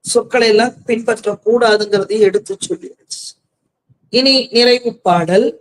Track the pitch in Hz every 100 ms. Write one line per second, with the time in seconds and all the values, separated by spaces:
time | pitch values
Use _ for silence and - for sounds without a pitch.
0 | - 240 240 247 226 214 247 - - 233
1 | 233 220 208 190 208 240 233 208 208 202
2 | 190 214 202 202 - 196 - 180 180 -
3 | _ - - _ _ _ _ _ _ _
4 | _ 226 269 262 240 226 247 247 240 -
5 | 190 175 165 190 254 -